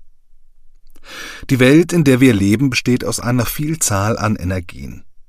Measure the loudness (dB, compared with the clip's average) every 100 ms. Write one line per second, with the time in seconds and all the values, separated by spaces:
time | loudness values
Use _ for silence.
0 | -20 -20 -20 -20 -20 -20 -20 -20 -20 -20
1 | -18 -18 -16 -12 -2 2 6 6 4 2
2 | 4 4 4 4 2 2 0 -2 -2 -2
3 | -2 -6 -2 -2 -2 -4 -6 -4 -2 -2
4 | -2 -2 -2 -4 -2 -4 -4 -14 -14 -16
5 | -18 -20